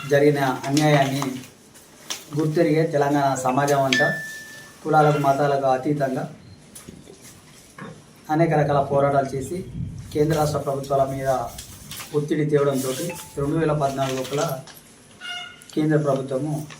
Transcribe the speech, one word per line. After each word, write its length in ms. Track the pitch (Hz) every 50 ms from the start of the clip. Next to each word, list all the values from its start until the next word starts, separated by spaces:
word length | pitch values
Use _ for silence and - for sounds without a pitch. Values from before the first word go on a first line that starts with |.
| - 135
జరిగిన 300 | 143 143 147 147 143 139 135 131 131 131 - 135
అన్యాయాన్ని 540 | 139 151 156 151 147 139 131 131 135 143 143 131 - - - - - - - - - - - - - - - - - - - - - 147
గుర్తెరిగే 460 | 160 156 - 175 165 151 151 160 165 - -
తెలంగాణ 340 | 151 143 143 147 143 139 135 131 127 -
సమాజం 380 | 127 127 135 143 143 143 139 135
అంతా 260 | 135 127 - - 127 - - - - - - - - - - - - - - -
కులాలకు, 380 | 160 156 156 156 151 147 147 139 139
మతాలకు 420 | 135 143 147 143 139 135 135 135 131 131
అతీతంగా 480 | - 151 147 147 139 131 127 151 - - - - - - - - - - - - - - - - - - - - - - - - - - - - - - - - - - - - - - - - - -
అనేక 240 | 156 160 170 160 156
రకాల 260 | 147 143 143 143 139 139 -
పోరాటాలు 380 | 143 139 139 139 143 135 135 127 135
చేసి 220 | 135 131 - 175 185 - - - - - - - - - - -
కేంద్ర 220 | 151 151 156 160 151
రాష్ట్ర 220 | 151 147 147 143 - 147
ప్రభుత్వాల 360 | 139 135 135 - 143 135 135 131 135
మీద 140 | 135 135 135 131 123 120 120 - - - - - - - - - - - - 151 147
ఒత్తిడి 280 | 147 151 165 151 147 -
తేవడంతో 400 | 147 143 143 143 135 127 127 131 127 131 - - - - - - - 143
రెండు 200 | 143 143 156 165
వేల 160 | 160 156 147 151
పద్నాలుగు 360 | 139 131 131 139 135 131 131 131
లోపల 220 | 131 131 139 147 165 - - - - - - - - - - - - - - - - - 719 719 - - - - - - -
కేంద్ర 240 | 156 151 156 156 143 143
ప్రభుత్వము 480 | 143 131 127 127 - 135 131 147 156 151 - - - -